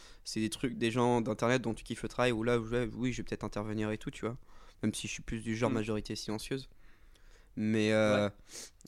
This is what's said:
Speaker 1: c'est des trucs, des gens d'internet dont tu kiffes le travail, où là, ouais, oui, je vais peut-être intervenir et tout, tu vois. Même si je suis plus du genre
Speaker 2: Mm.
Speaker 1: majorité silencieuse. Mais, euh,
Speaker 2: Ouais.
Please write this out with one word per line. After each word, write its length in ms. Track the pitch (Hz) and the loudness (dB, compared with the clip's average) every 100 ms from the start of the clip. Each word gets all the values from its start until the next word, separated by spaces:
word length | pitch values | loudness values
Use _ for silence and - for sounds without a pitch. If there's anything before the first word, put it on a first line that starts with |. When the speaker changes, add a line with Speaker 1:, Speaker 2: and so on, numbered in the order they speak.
| - - | -18 -16
Speaker 1:
c'est 160 | - - | -8 -2
des 100 | 110 | -2
trucs, 280 | - 135 113 | 0 -4 0
des 120 | 117 | 0
gens 300 | 117 120 120 | 4 4 4
d'internet 400 | 110 107 117 127 | 2 2 2 2
dont 120 | 117 104 | 2 -4
tu 80 | |
kiffes 200 | - 117 | -6 -8
le 60 | 113 | -4
travail, 220 | - 123 | 0 2
où 120 | 113 | 2
là, 140 | 117 120 | 2 2
ouais, 320 | 110 120 117 107 | 2 -2 -2 -2
oui, 160 | 123 | -2
je 40 | 117 | -2
vais 60 | |
peut-être 200 | 107 104 | -4 -6
intervenir 480 | 104 - 107 110 107 | -6 -4 -4 -2 -2
et 60 | 107 | -4
tout, 120 | - | -6
tu 140 | - 107 | -6 -6
vois. 120 | 120 - - - - | -6 -12 -20 -20 -4
Même 120 | 113 | -2
si 140 | - 107 | -2 -4
je 60 | |
suis 100 | - | -8
plus 180 | - 117 | -6 -6
du 140 | 110 110 | -2 0
genre 140 | 117 | 2
Speaker 2:
Mm. 60 | 110 | 2
Speaker 1:
majorité 400 | 107 107 104 107 | 0 -2 -4 -6
silencieuse. 540 | - 107 - 135 131 - - - - - - - - - | -4 -6 -4 -6 -6 -16 -20 -20 -20 -20 -20 -20 -14 -4
Mais, 380 | 107 110 107 | 0 4 4
euh, 340 | 107 107 104 104 | 6 6 6 2
Speaker 2:
Ouais. 60 | - - - - - | -2 -14 -16 -16 -18